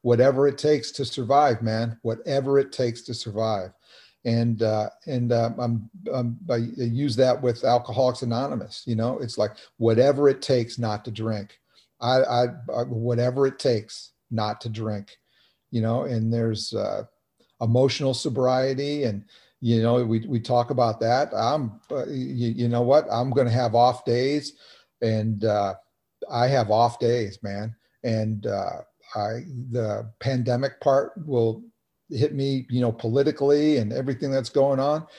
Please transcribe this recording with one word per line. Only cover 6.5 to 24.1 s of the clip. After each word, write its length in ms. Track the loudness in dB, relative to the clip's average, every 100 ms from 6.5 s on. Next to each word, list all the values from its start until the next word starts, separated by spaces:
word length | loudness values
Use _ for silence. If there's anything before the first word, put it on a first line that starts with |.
| -2
use 600 | -2 -4 -4 -2 -2 2
that 260 | 2 4
with 220 | 0 0
Alcoholics 580 | 2 2 2 0 0 0
Anonymous, 640 | -2 -2 -2 -6 -8 -12 -4
you 80 |
know, 240 | -2 -2 -2
it's 200 | -6 -2
like, 180 | -2 -2 -20 _
"Whatever 500 | 4 6 6 6 4
it 140 | 4
takes 360 | 2 0 0 -4
not 260 | -4 -4
to 60 | -8
drink, 480 | -6 -4 -6 -8 _ _ _ _ _
I, 200 | 0 2
I, 240 | 2 2
I, 380 | 0 -2 -6 -4
whatever 600 | -4 -4 -2 0 0 2 0
it 120 | 2
takes 540 | 0 0 -2 -14 -20 _ _
not 300 | -4 -4 -4
to 80 | -8
drink," 480 | -6 -6 -6 -10 -20 _ _ _ _ _
you 80 | -2
know, 220 | 0 -2
and 300 | -2 -2 -2
there's, 420 | 0 -2 -2 -6
uh, 300 | -6 -4 -6 -10 _ _ _ _ _
emotional 540 | 0 4 4 2 -2
sobriety. 880 | -2 -4 0 2 2 0 -2 -4 -2
And, 200 | -2 -4 -10 _ _ _
you 220 | 0 2
know, 220 | 4 2
we, 160 | 2 -2
we 180 | -2 -4
talk 320 | 0 0 2
about 300 | 2 0 2
that. 340 | 0 2 0
I'm, 460 | 0 0 0 -4 -8 _
uh, 160 | -6 -6
you, 420 | -6 -6 -4 -4
you 180 | 0 0
know 140 | 2
what, 240 | 4 4 4
I'm 200 | -2 0
gonna 200 | 2 2
have 240 | 2 2
off 300 | 4 4 4
days, 480 | 0